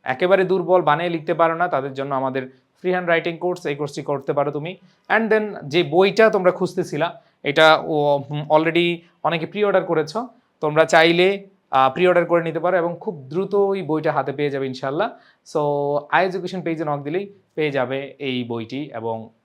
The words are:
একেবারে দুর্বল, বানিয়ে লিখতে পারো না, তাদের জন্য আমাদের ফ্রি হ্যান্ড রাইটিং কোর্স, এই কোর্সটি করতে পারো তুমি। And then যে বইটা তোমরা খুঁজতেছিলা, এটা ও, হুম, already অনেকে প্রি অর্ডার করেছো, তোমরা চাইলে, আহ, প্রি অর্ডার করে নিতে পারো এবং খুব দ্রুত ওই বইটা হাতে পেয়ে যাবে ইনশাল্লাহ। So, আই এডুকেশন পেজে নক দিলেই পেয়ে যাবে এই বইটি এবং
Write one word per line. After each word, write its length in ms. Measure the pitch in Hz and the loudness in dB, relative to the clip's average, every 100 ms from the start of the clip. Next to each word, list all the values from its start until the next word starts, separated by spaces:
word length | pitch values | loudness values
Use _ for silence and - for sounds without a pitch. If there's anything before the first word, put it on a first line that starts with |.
একেবারে 400 | 127 127 180 190 | -6 -2 2 2
দুর্বল, 380 | 180 190 170 185 | 2 0 2 2
বানিয়ে 280 | 151 151 175 | 4 0 0
লিখতে 240 | 165 156 | -4 -4
পারো 220 | 165 165 | 0 2
না, 120 | 165 175 | 2 -2
তাদের 260 | 143 139 | -2 -4
জন্য 220 | 131 139 | -8 -4
আমাদের 320 | 135 135 131 127 _ _ _ | -2 -2 -4 -8 _ _ _
ফ্রি 100 | 180 | -4
হ্যান্ড 180 | 180 175 | -2 2
রাইটিং 280 | 165 165 165 | 0 0 -4
কোর্স, 280 | 175 175 | -4 -4
এই 100 | 160 | -6
কোর্সটি 260 | 143 147 156 | -4 -6 -6
করতে 320 | 143 139 151 | -6 -4 -2
পারো 180 | 147 147 | -2 -2
তুমি। 260 | 147 160 190 _ _ - | -4 -10 -12 _ _ -2
And 160 | 202 220 | 0 2
then 100 | 214 214 180 143 | 0 0 -8 -2
যে 160 | 160 | 0
বইটা 460 | 151 165 196 190 220 | 2 4 4 4 4
তোমরা 220 | 208 180 | 4 2
খুঁজতেছিলা, 720 | 175 180 - - 147 170 - _ _ | 0 -4 -4 -6 -4 -4 -6 _ _
এটা 400 | 143 143 156 156 | -2 6 6 6
ও, 380 | 160 156 147 143 139 | 2 0 2 0 -2
হুম, 140 | 147 151 | -8 2
already 380 | 156 165 165 175 170 _ _ | 2 4 2 0 -2 _ _
অনেকে 220 | 151 165 | -2 -2
প্রি 180 | 160 202 | -4 -2
অর্ডার 200 | 202 190 | 2 2
করেছো, 440 | 175 160 151 214 247 _ _ _ | 2 -2 -2 -6 -8 _ _ _
তোমরা 240 | 156 151 | 0 2
চাইলে, 640 | 160 165 165 170 185 196 - _ _ | 6 6 6 4 2 0 -8 _ _
আহ, 220 | 131 131 | 2 2
প্রি 140 | 151 180 | 4 4
অর্ডার 180 | 175 | 4
করে 180 | 170 170 | 2 0
নিতে 160 | 170 156 | 0 -2
পারো 180 | 175 185 | 0 0
এবং 180 | 170 170 | -2 -6
খুব 160 | - 160 131 | -10 -10 -8
দ্রুত 280 | 160 196 | -6 -2
ওই 260 | 202 196 196 | 0 0 -2
বইটা 300 | 147 156 156 | -2 -2 0
হাতে 200 | 143 135 | 0 -4
পেয়ে 180 | 135 147 | -4 -4
যাবে 160 | 139 135 | -2 -6
ইনশাল্লাহ। 420 | 127 135 151 233 - _ _ - | -6 -6 -4 -4 -6 _ _ -6
So, 80 | 160 147 143 143 143 - | -2 -2 -2 -2 -4 0
আই 160 | 156 | 0
এডুকেশন 360 | 190 180 180 185 | 0 -4 -8 -8
পেজে 220 | 165 160 | -6 -4
নক 160 | 165 143 | -4 -4
দিলেই 300 | 139 175 202 - _ | -4 -6 -8 -16 _
পেয়ে 160 | - 151 | -4 -2
যাবে 440 | 139 123 135 139 - | -2 -2 -4 -8 -8
এই 240 | 139 127 | -6 -4
বইটি 460 | 120 117 110 131 151 | -4 -8 -8 -10 -10
এবং 360 | 113 113 113 113 _ | -8 -8 -8 -10 _